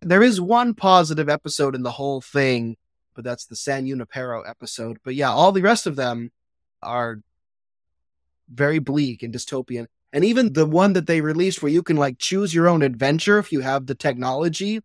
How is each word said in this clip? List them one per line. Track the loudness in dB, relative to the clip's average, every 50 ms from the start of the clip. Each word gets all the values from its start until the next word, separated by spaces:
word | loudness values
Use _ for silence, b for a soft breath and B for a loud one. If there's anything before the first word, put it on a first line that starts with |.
There | -2 2 4 6 6
is | 6 4 2
one | 0 2 2 2 2 0 -2
positive | 0 2 6 6 6 6 4 0 -2 0 0
episode | 0 -2 -2 -8 -2 -2 0 0 0
in | -2 -6
the | -6
whole | -6 -6 -6 -6 -6 -6
thing, | -8 -4 -2 0 2 2 2 0 -2 -4 -8 -10 _ _ _ _ _ _ _
but | -12 -10
that's | -10 -10 -10 -12
the | -16 -14 -12
San | -6 -6 -4 -4 -4
Junipero | -6 -6 -8 -10 -10 -10 -12 -10 -8 -8 -10 -10
episode. | -14 -18 _ -16 -16 -12 -10 -10 -10 -10 -12 _
But | -10 -4
yeah, | -2 -2 0
all | 2 6 4 6
the | 4 4
rest | 2 2 2 2 0 -6
of | -4 -4
them | -4 -4 -4 -6 -8 -12 _ _ _ _ _ _ _ _ _ _
are | -12 -8 -6 -4 -4 -6 -8 -12 -16 _ _ _ _ _ _ _ _ _ _ _ _ _ _ _ _ _ _ _ _ _ _ _ _ _
very | -4 0 0 2 2 0
bleak | -2 -2 -2 -2 -2 -2 -4 -8
and | -10 -10 -10
dystopian. | -10 -10 -8 -8 -8 -8 -8 -10 -10 -10 -12 _ _ _ _ -2
And | 0 2
even | 2 4 2 2 2 2
the | 2 0
one | 2 4 4 4 4 4
that | 2 0 0
they | 0 0
released | 0 0 0 0 0 0 -2 -2
where | -2 0
you | 0 0 2
can, | 2 0 2
like, | 2 0 -2 -4
choose | -6 -2 -2 -2 -2 0 0
your | 2 4 4
own | 4 4
adventure | 2 0 0 0 0 0 0 0 2 4 2 2
if | 2 0
you | -4 -4
have | -2 -2 -2 -2 -2 -4
the | -8
technology, | -4 -2 -4 -2 -2 -4 -4 -2 -2 -2 -2 -2 -2 -4 -4 -4 -6 -8